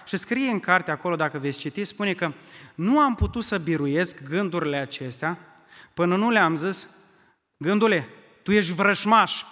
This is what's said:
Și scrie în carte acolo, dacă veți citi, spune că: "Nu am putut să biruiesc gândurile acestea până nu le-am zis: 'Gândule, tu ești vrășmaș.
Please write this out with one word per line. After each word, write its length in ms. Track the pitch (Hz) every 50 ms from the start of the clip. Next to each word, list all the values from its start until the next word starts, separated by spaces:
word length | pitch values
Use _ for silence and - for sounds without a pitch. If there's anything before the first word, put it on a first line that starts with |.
| -
Și 120 | - -
scrie 320 | 180 - - 240 254 269 254
în 100 | 220 185
carte 320 | - 175 180 180 - 170
acolo, 240 | 151 - - 180 170
dacă 220 | 156 156 147 147
veți 220 | 143 135 143 139 -
citi, 240 | - 147 - 202 202
spune 300 | - - - 208 196 180
că: 180 | - 175 160 143 - - - - - - - _
"Nu 240 | - 170 208 269 302
am 160 | 294 269 233
putut 280 | - - - - 233 214
să 140 | - 214
biruiesc 720 | 185 156 165 165 151 143 139 143 165 180 - - - 135 135
gândurile 480 | 156 190 202 180 165 175 160 147 143
acestea 600 | 143 135 131 - - 135 127 120 - 151 160 175 175 - - - - _ _ - - - _ _
până 220 | - 175 175 180
nu 140 | 196 214 240
le-am 260 | 233 214 180 160 165
zis: 340 | 147 160 190 190 - - - - - - _ _ _ _ _ _ _ _ _ _
'Gândule, 520 | _ 143 165 202 208 226 220 196 160 127 - - - - _ _ _ _
tu 80 | 185
ești 220 | 202 214 190 165 180
vrășmaș. 720 | 156 202 202 196 - - 208 226 220 190 - - - - -